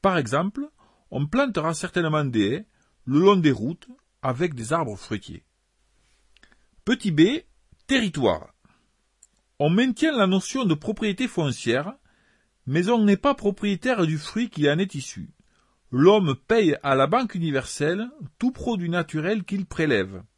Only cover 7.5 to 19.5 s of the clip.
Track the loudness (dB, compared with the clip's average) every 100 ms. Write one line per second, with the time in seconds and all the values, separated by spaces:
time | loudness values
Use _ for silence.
7.5 | _ _ _ -2 0 0 0 0 0 -6
8.5 | _ _ _ _ _ _ _ -20 _ _
9.5 | _ 2 4 2 2 0 2 2 2 0
10.5 | -2 0 0 -2 -4 -4 -2 -4 -2 -2
11.5 | -2 -2 -2 -2 -14 _ _ _ _ _
12.5 | _ -4 -2 2 2 4 4 2 0 -2
13.5 | -2 -4 -2 -2 0 0 -2 -4 -6 -4
14.5 | 0 2 2 -2 -6 -12 -14 -16 _ _
15.5 | _ _ _ _ 6 6 6 2 -4 0
16.5 | 2 2 0 0 2 2 0 -2 -4 -2
17.5 | -4 -4 -4 -2 -2 -6 -12 -20 _ -4
18.5 | -2 -4 -2 -2 -4 -4 -4 -2 -4 -4